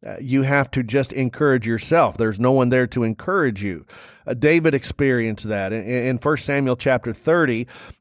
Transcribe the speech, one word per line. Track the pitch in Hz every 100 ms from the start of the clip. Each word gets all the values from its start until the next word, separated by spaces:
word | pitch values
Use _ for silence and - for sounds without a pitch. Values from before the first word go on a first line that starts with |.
| -
uh, | 92
you | 135 135
have | 135 143 131
to | 135
just | 117 135 131
encourage | - 127 - 151 131 107
yourself. | 113 - 165 123 101
There's | 113 101
no | 127
one | 135 123
there | 127 123
to | 127
encourage | 113 107 - 190 143 101
you. | 101 82 - - - - -
Uh, |
David | 127 147 170 160 139
experienced | - - 139 123 113 107 107
that. | 101 95
In, | 110 101
in | 123 127 123
First | 147 156 -
Samuel | 143 135 123
chapter | 135 123 -
thirty, | - - 170 143 117 120 - - -